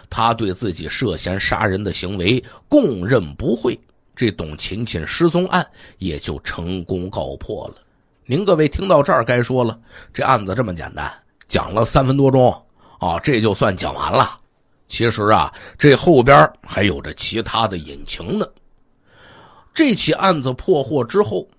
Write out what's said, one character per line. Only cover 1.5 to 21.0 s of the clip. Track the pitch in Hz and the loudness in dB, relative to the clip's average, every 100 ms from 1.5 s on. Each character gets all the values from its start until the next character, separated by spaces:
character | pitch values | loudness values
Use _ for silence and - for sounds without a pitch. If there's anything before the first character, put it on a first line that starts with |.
| - 107 | -2 0
人 | 95 | -2
的 | 101 | -4
行 | 82 90 101 | -6 -6 -2
为 | 87 127 - - - | 0 0 -2 -16 2
供 | 294 208 101 92 | 2 4 0 0
认 | 127 80 73 | 0 0 -6
不 | 135 226 | -4 -2
讳， | 123 - _ _ _ - | -4 -6 _ _ _ -4
这 | 117 | -2
董 | - 80 76 | -2 -10 -10
琴 | - 101 | -10 -8
琴 | 120 87 76 | -6 -6 -6
失 | - 170 | 0 2
踪 | 175 185 | 2 0
案 | 180 - - - - | -2 -4 -10 -20 -8
也 | 87 73 | -6 -6
就 | - 73 | -6 -8
成 | - - 85 92 | -8 -8 -6 -6
功 | 85 92 90 | -4 -6 -6
告 | 92 67 67 | -6 -6 -8
破 | - 107 - | -10 -10 -10
了。 | - _ _ _ _ - | -16 _ _ _ _ -4
您 | 135 | -2
各 | 202 165 | 2 2
位 | 151 | 2
听 | - 196 | 0 2
到 | 156 | 4
这 | 143 | 4
儿 | 143 | 2
该 | 117 123 | 2 0
说 | 117 127 | 0 0
了， | 120 110 _ - - | -2 -4 _ -20 -14
这 | - | -4
案 | - 127 | 2 2
子 | 95 101 | 0 -4
这 | |
么 | 110 | -4
简 | 85 69 - | -6 -10 -10
单， | 71 - _ _ - | -10 -12 _ _ -4
讲 | - - | -4 -2
了 | 101 117 | -2 0
三 | 156 131 | 2 2
分 | 139 | 2
多 | 135 | 4
钟 | 131 123 - _ _ _ - | 6 4 2 _ _ _ -8
啊， | 90 85 | -4 -2
这 | - 120 | 0 2
就 | 110 | 2
算 | 95 117 90 | 2 0 0
讲 | 78 | -4
完 | 65 76 | -6 -2
了。 | 113 120 - _ _ _ _ - | 0 0 -2 _ _ _ _ -12
其 | - 113 | -2 -2
实 | 110 104 | 0 4
啊， | 101 73 - - - | 4 2 -6 -18 2
这 | 147 127 | 6 6
后 | 180 143 | 6 6
边 | 120 143 151 - | 8 8 6 2
还 | - - | -10 -2
有 | 101 71 | 0 -2
着 | 76 | -8
其 | 76 - 110 | -8 -6 -6
他 | 110 113 110 | -4 -2 -2
的 | 90 | -4
隐 | 73 71 71 | -10 -14 -12
情 | - 85 208 | -10 -6 -6
呢。 | - _ _ _ _ _ _ _ - - - _ _ | -6 _ _ _ _ _ _ _ -20 -20 -20 _ _
这 | - 302 | 0 2
起 | 202 - | 2 0
案 | - 190 160 | 0 2 2
子 | 131 | -2
破 | 127 - 156 | -4 0 0
获 | 131 147 | 2 -2